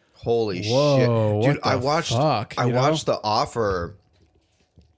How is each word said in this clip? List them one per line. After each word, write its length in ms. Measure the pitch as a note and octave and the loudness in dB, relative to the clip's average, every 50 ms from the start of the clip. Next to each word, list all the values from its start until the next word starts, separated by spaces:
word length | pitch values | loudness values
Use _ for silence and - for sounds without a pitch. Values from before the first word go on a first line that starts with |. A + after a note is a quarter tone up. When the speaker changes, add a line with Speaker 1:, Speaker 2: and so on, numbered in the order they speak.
| _ _ _ | _ _ _
Speaker 1:
Holy 500 | _ - A#2 A#2 A#2 A2+ G#2 F#2 F2+ G#2 | _ -4 -2 0 0 0 0 -2 -4 -4
Speaker 2:
"Whoa, 760 | G#2+ A#2+ C3+ D3 D3 C#3 C3 B2 A#2+ A#2 A2+ A2 G#2+ G#2 G#2 A2+ | 0 0 2 4 4 4 4 4 2 2 2 2 0 0 2 2
Speaker 1:
shit. 120 | C3+ C#3+ | 2 0
Dude, 80 | - - | 0 0
Speaker 2:
what 40 | |
Speaker 1:
I 100 | B2+ C3 | -2 -2
Speaker 2:
the 80 | - B2 | 0 0
Speaker 1:
watched, 280 | C#3 D3+ E3 D#3+ - A2+ | 0 0 -2 -2 -2 0
Speaker 2:
fuck?" 420 | A#2 D3 D#3+ C3 G#2+ G#2+ - - | 0 2 2 0 0 -4 -6 -4
Speaker 1:
I 100 | - B2 | -2 -2
Speaker 2:
You 60 | B2 A#2 | 0 0
know? 80 | B2+ | 2
Speaker 1:
watched 260 | C3 D3 D#3+ D3+ - | 0 0 0 0 -2
The 120 | - A#2 - - | -2 -4 -2 -2
Offer. 720 | G#2+ G#2+ A#2 C#3+ - - A#2+ A2 G2+ F#2+ F2+ E2+ E2+ G2 - _ _ _ _ _ _ _ _ _ _ _ _ _ _ _ - _ _ _ | 0 0 0 0 -2 -2 -2 -2 -2 -2 -2 -6 -8 -10 -16 _ _ _ _ _ _ _ _ _ _ _ _ _ _ _ -20 _ _ _